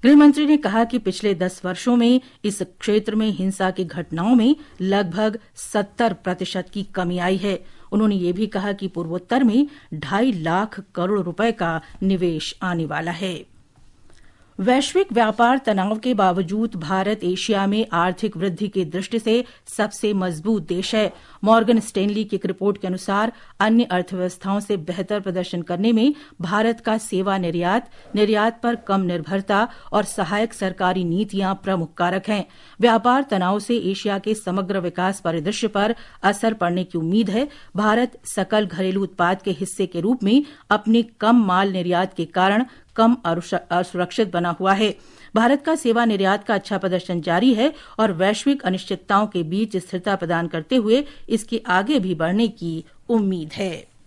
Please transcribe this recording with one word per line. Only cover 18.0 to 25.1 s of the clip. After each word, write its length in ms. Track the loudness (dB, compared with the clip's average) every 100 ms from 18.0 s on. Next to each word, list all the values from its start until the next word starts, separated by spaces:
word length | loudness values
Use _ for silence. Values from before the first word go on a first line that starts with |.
| 0 0 -4 -4
वृद्धि 300 | -4 -4 -4
की 180 | -2 -4
दृष्टि 340 | -4 -4 -4
से 240 | 0 0 -2 -12 -16
सबसे 460 | -4 -4 -2 -2
मजबूत 540 | 0 -2 -4 -2 -2 0
देश 280 | -4 -2 0
है। 180 | 0 -4 -20 -4
मॉर्गन 360 | 4 4 6 2
स्टैनली 440 | 2 -2 0 -2
की 120 | -4 -4
एक 100 | -4
रिपोर्ट 320 | -2 -2 -2
के 100 | -4
अनुसार 440 | -6 -2 0 0 -4 -20 -2
अन्य 240 | 2 4
अर्थव्यवस्थाओं 760 | 4 0 -2 -4 -4 -4 -4 -4
से 180 | -2 -6
बेहतर 420 | -4 -8 -4